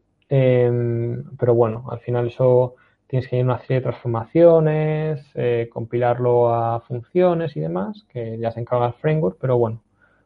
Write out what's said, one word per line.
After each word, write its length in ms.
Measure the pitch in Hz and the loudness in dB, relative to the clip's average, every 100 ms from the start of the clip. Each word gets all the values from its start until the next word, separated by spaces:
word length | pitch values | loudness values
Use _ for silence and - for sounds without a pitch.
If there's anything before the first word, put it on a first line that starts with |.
| _ _ - | _ _ -2
Em, 960 | 135 127 123 120 120 117 117 120 120 143 135 | 2 4 4 2 0 -2 -2 -4 -8 -10 -4
pero 160 | 120 | 2
bueno, 340 | 117 113 117 127 | 4 2 0 -10
al 80 | 117 | -12
final 300 | - 120 120 | -4 -4 -4
eso 480 | - 127 123 123 - _ _ - | 0 2 4 2 -4 _ _ -6
tienes 180 | 131 - | -6 -4
que 100 | 127 | -2
ir 60 | |
a 40 | 127 | 0
una 120 | 120 | -2
serie 200 | - 131 | -2 -4
de 40 | |
transformaciones, 1500 | 123 - 120 113 113 165 170 165 156 156 156 156 156 147 - | -4 -8 -6 -6 -2 6 6 6 4 0 -2 -2 -4 -6 -10
eh, 340 | 139 123 117 117 | -4 -2 -2 -4
compilarlo 840 | 117 117 120 120 120 123 120 120 | -8 -6 -2 0 0 2 4 4
a 260 | 117 117 117 | 2 -2 -4
funciones 760 | - 123 - 180 180 165 165 151 | -6 -12 -4 0 2 2 -4 -6
y 40 | |
demás, 460 | 160 175 208 214 _ | -6 -4 -6 -10 _
que 300 | 123 113 113 | -10 -8 -4
ya 140 | 113 | -6
se 80 | 117 | -6
encarga 260 | 117 123 120 | -4 0 -2
el 60 | |
framework, 440 | - 156 156 175 - | -2 -2 0 -2 -4
pero 180 | 131 123 | -2 0
bueno, 240 | 113 117 _ _ _ _ | 0 -4 _ _ _ _